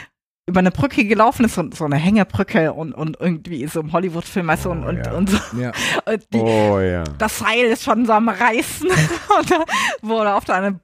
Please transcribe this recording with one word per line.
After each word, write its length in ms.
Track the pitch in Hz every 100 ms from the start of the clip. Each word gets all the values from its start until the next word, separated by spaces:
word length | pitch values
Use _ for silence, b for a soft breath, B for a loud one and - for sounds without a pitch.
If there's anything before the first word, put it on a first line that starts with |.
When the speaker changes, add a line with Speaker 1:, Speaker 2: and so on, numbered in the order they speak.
| B _ _ _ -
Speaker 1:
über 120 | 185
eine 120 | 185
Brücke 360 | - 277 - 208
gelaufen 380 | 214 220 - 220
ist, 80 |
so, 160 | - 160
so 120 | - 151
eine 100 | 143
Hängebrücke 760 | 170 214 190 - 190 185 160
und, 180 | 135 160
und 240 | - 156 -
irgendwie 480 | 170 160 170 160 147
so 140 | 165
im 120 | 151
Hollywood-Film, 540 | 170 185 165 - 202 165
weißt 200 | 156 196
du, 40 |
und, 140 | 135
Speaker 2:
Oh, 40 | 131
Speaker 1:
und, 180 | 117 117
Speaker 2:
ja. 60 |
Speaker 1:
und 180 | 127 190
so. 80 | 101 - 117
Speaker 3:
Ja. 160 | 123 - B B
Speaker 1:
Und 220 | - 107 -
die, 40 | 117
Speaker 2:
Oh, 420 | 113 110 104 101
ja. 240 | 95 87 80 73
Speaker 1:
das 220 | - -
Seil 260 | 202 226 247
ist 180 | 226
schon 200 | - 220
so 80 | 240
am 160 | 214 233
Reißen. 600 | 190 240 226 - - 330
<laughs> 480 | 370 - 339 - 392
Und 120 | -
da 140 | 349 330 1047 988 640
wurde 320 | 214 226 208
auf 100 | 202
der 120 | - 185
einen 240 | 196 185